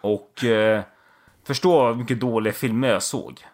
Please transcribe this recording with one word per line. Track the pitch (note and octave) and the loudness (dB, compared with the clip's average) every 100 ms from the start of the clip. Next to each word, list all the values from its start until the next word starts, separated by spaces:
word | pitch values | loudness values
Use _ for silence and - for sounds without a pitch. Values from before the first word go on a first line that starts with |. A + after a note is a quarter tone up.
Och, | G2+ G#2 - - | -4 -4 -6 -4
eh, | A#2+ A2 A2 G#2+ G2 _ _ _ _ _ - | 0 2 2 0 -4 _ _ _ _ _ -8
förstå | C3+ F3+ E3+ A#2+ | 0 4 4 4
hur | A#2 | 0
mycket | A#2+ A#2+ | -4 -4
dåliga | B2+ A2+ G#2+ | -2 -2 -2
filmer | G2+ C3 A2+ C3 | -2 -2 0 0
jag | F#2+ | 0
såg. | - B2 - C2+ - | -2 -6 -8 -16 -20